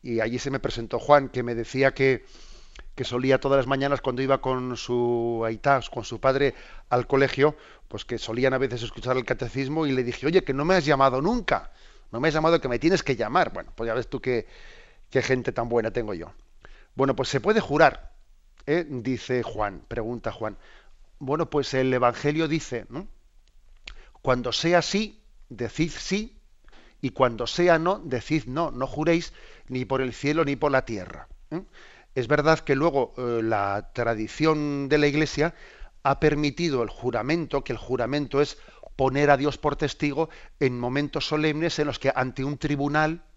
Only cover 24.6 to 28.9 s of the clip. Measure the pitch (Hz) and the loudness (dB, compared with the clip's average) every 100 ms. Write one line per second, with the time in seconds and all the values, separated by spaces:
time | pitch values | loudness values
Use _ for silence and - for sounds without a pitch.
24.6 | 165 175 - 202 214 - - - - 117 | 2 2 2 -2 -4 -10 -20 -20 -20 -8
25.6 | 117 - 160 - - 196 220 - _ _ | -8 -2 -4 -4 -4 -4 -4 -14 _ _
26.6 | - - - - 131 - 127 113 117 - | -20 -20 -20 -8 -8 2 0 2 -6 2
27.6 | 175 160 170 202 160 127 - 151 123 135 | 4 4 2 -2 -4 -6 -2 -4 -2 -6
28.6 | 165 123 131 | -4 -4 -6